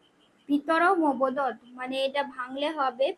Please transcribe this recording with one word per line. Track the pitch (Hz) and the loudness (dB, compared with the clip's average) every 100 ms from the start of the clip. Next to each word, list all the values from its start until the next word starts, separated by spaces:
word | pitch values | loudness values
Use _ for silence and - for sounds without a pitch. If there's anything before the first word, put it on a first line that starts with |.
| _ _ _ _ - | _ _ _ _ -2
পিতরম | 285 285 330 349 370 311 | 0 2 4 4 4 2
অবদত, | 247 269 269 262 226 - 247 | 2 0 0 -2 -4 -12 -12
মানে | 254 262 269 | -6 -2 -2
এটা | 277 277 262 | -2 -4 -6
ভাঙলে | 254 269 294 311 | -10 -4 -4 -2
হবে | 269 240 277 | -2 0 -2